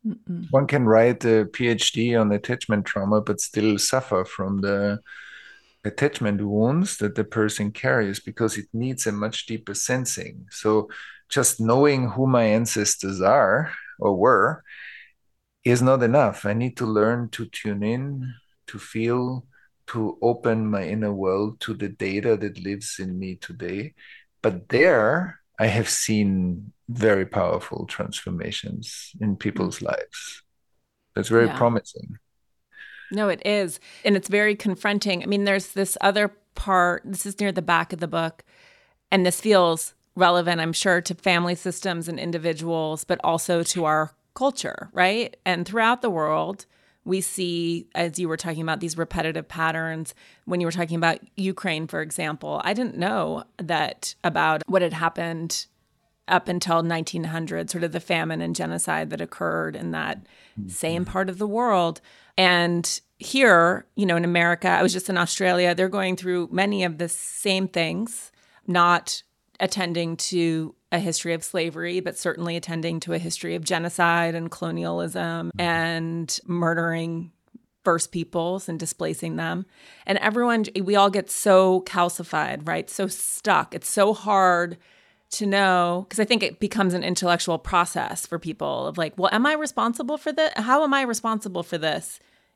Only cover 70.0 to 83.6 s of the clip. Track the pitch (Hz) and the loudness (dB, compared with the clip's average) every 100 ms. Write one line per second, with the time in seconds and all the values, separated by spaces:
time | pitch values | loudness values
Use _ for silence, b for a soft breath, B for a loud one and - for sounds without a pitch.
70 | 165 165 - 180 165 160 160 - _ 175 | -4 -4 -4 0 0 0 -4 -12 _ -4
71 | 185 160 170 165 - 185 165 160 170 180 | -2 -4 -4 -4 -4 -4 -4 -4 -4 -4
72 | 180 170 180 165 170 170 170 165 165 165 | -4 -4 -6 -4 -4 -6 -6 -6 -4 -6
73 | 170 165 170 - 170 170 156 170 170 - | -4 -4 -4 -6 -6 -6 -2 -2 -2 2
74 | 170 170 170 165 165 - 165 170 170 170 | 2 4 0 -2 -8 -6 -6 -4 -4 -4
75 | 170 180 170 165 170 170 170 165 165 165 | -4 -4 -4 -4 -6 -4 -2 0 0 -2
76 | 165 165 165 - - 175 165 165 170 165 | -4 -4 -4 -6 -4 0 0 2 0 -2
77 | 165 165 170 _ _ - _ _ 185 170 | -4 -6 -8 _ _ -20 _ _ 0 2
78 | - 175 165 175 170 190 185 165 160 - | 0 -4 -4 -2 -2 -4 -6 -6 -8 -6
79 | 165 160 165 160 165 170 190 B B B | -6 -4 -6 -6 -4 -6 -8 B B B
80 | - 196 214 220 240 226 214 - 185 202 | -2 0 2 2 2 2 0 -4 2 4
81 | 202 196 185 - 208 185 190 185 185 190 | 4 2 -4 -2 6 8 8 4 0 0
82 | 175 - 170 160 139 139 156 165 - - | 0 -2 -4 -2 -2 -4 -4 -4 -4 -4
83 | 185 - - - 214 165 | -4 -4 -6 -4 2 2